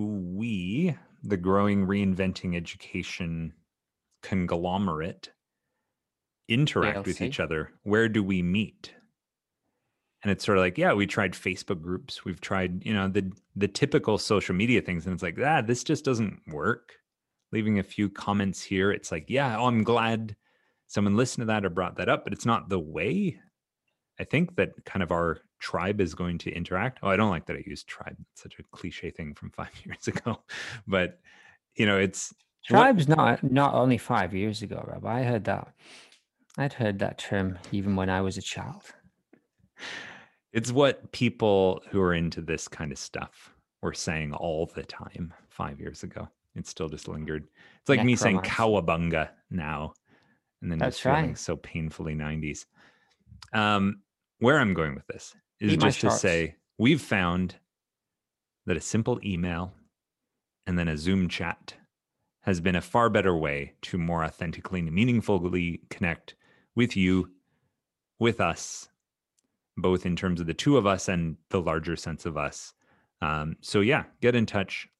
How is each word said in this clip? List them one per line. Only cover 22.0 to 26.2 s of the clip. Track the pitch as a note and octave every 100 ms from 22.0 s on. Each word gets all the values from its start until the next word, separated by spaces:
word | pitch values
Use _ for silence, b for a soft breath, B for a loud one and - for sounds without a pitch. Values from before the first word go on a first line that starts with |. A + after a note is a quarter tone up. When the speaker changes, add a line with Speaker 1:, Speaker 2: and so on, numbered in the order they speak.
| F#2+
Speaker 1:
up, | A#2
but | -
it's | G2 A#2
not | A2+ -
the | F#2+
way | D#2 D#2 G2 F#3 G3 - _ _ _ _ _ _ _ -
I |
think | F#2 C#3+ F3 -
that | F2+ - -
kind | G2
of | E2+
our | F2 E2+ D#2 - _
tribe | - F2+ F#2 G#2
is | F2
going | E2